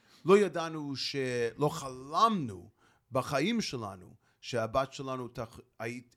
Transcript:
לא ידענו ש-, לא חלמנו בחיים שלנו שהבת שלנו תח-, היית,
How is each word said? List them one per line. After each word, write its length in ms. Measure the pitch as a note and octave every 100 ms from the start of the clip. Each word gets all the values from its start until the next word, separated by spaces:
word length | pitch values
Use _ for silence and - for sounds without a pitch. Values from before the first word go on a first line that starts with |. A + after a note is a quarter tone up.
| _ - D3
לא 120 | G3+
ידענו 580 | F#3+ E3 E3 D#3+ C#3+ C3
ש-, 200 | - C#3+ B2+ B2 A#2 A#2
לא 120 | D3
חלמנו 1000 | D#3+ C#3 B2+ C3+ E3 A3+ G3+ B2 F#2 G2 _ _ _ -
בחיים 500 | B2+ A#2 C#3 E3+ A#3
שלנו 540 | - B2+ G#2 F#2+ F2 - _ _
שהבת 520 | - A#2+ A2 B2+ C3+
שלנו 340 | - C3+ C3 A#2+
תח-, 320 | C3 A2+ - - -
היית, 360 | A2+ B2 A#2